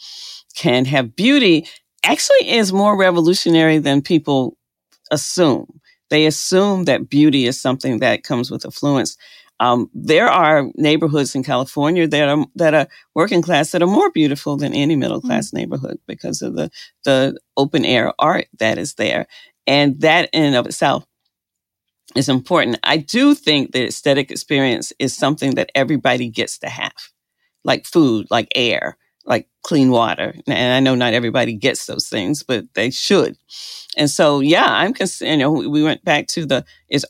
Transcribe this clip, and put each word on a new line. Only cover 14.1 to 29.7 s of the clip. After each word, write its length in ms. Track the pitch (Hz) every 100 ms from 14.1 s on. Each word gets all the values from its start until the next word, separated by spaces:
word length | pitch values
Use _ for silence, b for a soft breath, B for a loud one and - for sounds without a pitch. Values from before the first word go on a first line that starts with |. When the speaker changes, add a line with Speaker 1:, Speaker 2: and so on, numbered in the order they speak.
| 165 147 143 151 143
Speaker 1:
than 180 | 151
any 220 | - 165 151
middle 240 | - -
class 300 | 247 233 208
Speaker 2:
Mm. 20 | -
Speaker 1:
neighborhood 440 | - 139 131 - -
because 340 | - - -
of 140 | - -
the, 160 | 160 B B _
the 340 | 139 135 135 - - -
open 260 | 139 156
air 300 | 95 120 - -
art 300 | 151 160 - -
that 200 | 110 110
is 160 | 104
there. 340 | - 110 - - B B _ -
And 320 | 139 143 143
that 300 | 156 170 -
in 120 | 160
and 120 | 147 123
of 100 | -
itself 400 | - 147 131 - _ _ _ _ _ _ _ _ _ _ -
is 140 | 139
important. 500 | 131 127 175 123 -
I 140 | - 156
do 380 | 143 233 285 294
think 380 | - 147 131
that 120 | 131 120
aesthetic 460 | - - 139 135
experience 600 | - - 143 131 120 - -
is 160 | 131
something 420 | - 139 156 135 127
that 180 | - 135
everybody 540 | 135 143 135 123 120
gets 280 | 110 - -
to 100 | -
have, 240 | 123 - - - _ _ _ _ _ 131
like 200 | 131 -
food, 420 | 175 139 110 95
like 160 | 120 113 135
air, 420 | 120 87 - - _ _ -
like 240 | 117 - _
clean 300 | -